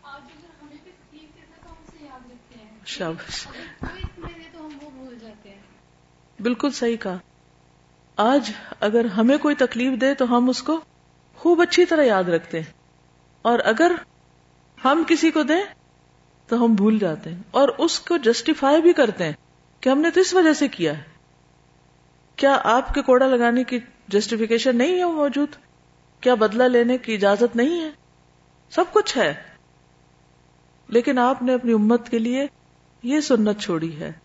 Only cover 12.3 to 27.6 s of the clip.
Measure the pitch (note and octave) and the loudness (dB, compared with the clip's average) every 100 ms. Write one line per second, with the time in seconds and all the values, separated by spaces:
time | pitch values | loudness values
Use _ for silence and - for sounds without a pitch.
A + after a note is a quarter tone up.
12.3 | E3+ - E3 D#3+ _ _ _ _ _ _ | -2 -4 -10 -10 _ _ _ _ _ _
13.3 | _ A3 A#3 - A3 E4+ F4 - _ _ | _ -2 0 0 2 2 2 -8 _ _
14.3 | _ _ _ _ _ C4 D4+ D#4+ E4 D#4+ | _ _ _ _ _ 0 0 2 2 2
15.3 | D#4 C#4 D#4+ G4+ - _ _ _ _ _ | 0 0 0 -2 -12 _ _ _ _ _
16.3 | _ _ A#3 A#3 G#3+ G#3 A3 G3 D3+ - | _ _ 0 2 2 2 2 -2 -4 -10
17.3 | F3 - B3 C#4 - E4 - - E4+ A#3 | -16 -6 0 2 2 -2 -2 -4 -2 0
18.3 | A#3 - D#4 C4+ D4+ E4 E4+ B3 F#3+ E3 | 0 -2 0 2 4 4 4 2 0 -8
19.3 | D#3 _ _ _ _ C4 C4+ E4 E4+ F#4 | -8 _ _ _ _ 0 2 2 2 2
20.3 | F4+ E4 D4+ C#4+ - D#3+ D3+ - _ _ | 4 4 2 -2 -2 -6 -6 -14 _ _
21.3 | _ _ _ _ _ _ _ _ _ _ | _ _ _ _ _ _ _ _ _ _
22.3 | - C#4 C#4 - A#3 C4 - C4+ B3+ C4 | -2 0 2 2 0 0 -4 2 4 4
23.3 | B3+ A#3+ A#3 B3+ B3 - _ _ G3 G#3+ | 2 2 0 -2 -6 -8 _ _ -2 -2
24.3 | A3+ A3 A3+ B3+ A#3+ C4+ F4+ F4+ D#4+ C#4+ | -4 0 0 0 0 0 0 -2 -2 -2
25.3 | C4+ D4 - _ _ _ _ _ _ - | -2 -4 -6 _ _ _ _ _ _ 0
26.3 | B3 G#3+ G#3+ B3+ B3 A#3+ B3 B3 A3 G3+ | 2 2 2 2 4 2 -2 -4 0 2
27.3 | G3+ A#3+ A#3 | 2 2 2